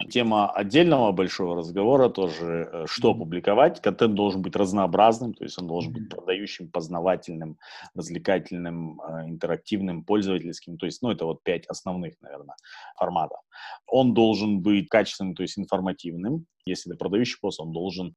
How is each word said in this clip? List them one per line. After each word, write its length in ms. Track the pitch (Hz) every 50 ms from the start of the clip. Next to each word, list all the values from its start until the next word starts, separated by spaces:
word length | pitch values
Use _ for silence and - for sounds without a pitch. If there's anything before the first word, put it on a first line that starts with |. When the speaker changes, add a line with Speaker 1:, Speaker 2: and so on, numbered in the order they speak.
| - -
Speaker 1:
тема 400 | - 127 120 113 110 107 104 95
отдельного 600 | - 95 104 98 104 151 175 170 156 135 120 107
большого 420 | 98 90 95 90 - - 98 87 85 85
разговора 500 | 82 82 85 98 98 113 139 139 131 117
тоже, 640 | - - 95 87 80 80 85 85 82 82 82 -
э, 140 | - 85 80 78
что 220 | - 117 120 117
Speaker 2:
Мгм. 80 | 98 78
Speaker 1:
публиковать. 640 | 82 80 85 87 85 - 101 110 139 175 - -
Контент 340 | - 110 95 - 120 113 104
должен 260 | 98 104 101 95 95
быть 140 | 90 92 -
разнообразным, 760 | 95 101 92 92 104 95 90 82 95 104 113 113 117 127 117 -
то 100 | - -
есть 160 | - - -
он 80 | 90 85
должен 240 | 80 87 80 82
быть 120 | 80 - -
Speaker 2:
Мгм. 60 | -
Speaker 1:
продающим, 600 | - 87 85 87 92 98 104 98 - - 90 80
познавательным, 840 | - 90 80 80 90 85 85 92 92 82 - - 85 80 80 80 78 - - - - - - - -
развлекательным, 1080 | 87 85 85 87 85 82 - 98 90 78 - - 87 87 85 85 85 82 82 78 -
э, 260 | 69 78 80 82 80 80
интерактивным, 800 | 82 82 85 85 87 92 - - - 101 98 95 87 82 82
пользовательским. 720 | - 104 104 98 98 95 90 80 87 78 - - - 87 82
То 80 | 95
есть, 160 | 85 - -
ну, 100 | - 120
это 140 | 104 80 82
вот 180 | 82 80 - -
пять 220 | - 90 82 -
основных, 480 | - - - - 95 90 90 87 80 - _
наверно, 340 | - 71 71 69 71 71 71 - _ - - - - - - -
форматов. 420 | - 87 87 85 80 - - - - _ - - - - - - _
Он 280 | - - 127 131 123 113
должен 480 | 117 113 110 110 95 104 107 104 98
быть 260 | 87 104 104 101 87 -
качественным, 480 | - 110 101 - - - 98 92 85
то 80 | - 92
есть 160 | - - -
информативным. 840 | 98 - - 95 92 95 90 - - 85 82 85 92 110 143 165 165 - _ _ _
Если 260 | 92 90 - - 87
это 80 | 87 80
продающий 380 | - 87 92 107 127 123 - -
пост, 180 | - 101 90 -
он 120 | 80 82
должен 420 | 82 82 87 95 87 90 92 87 80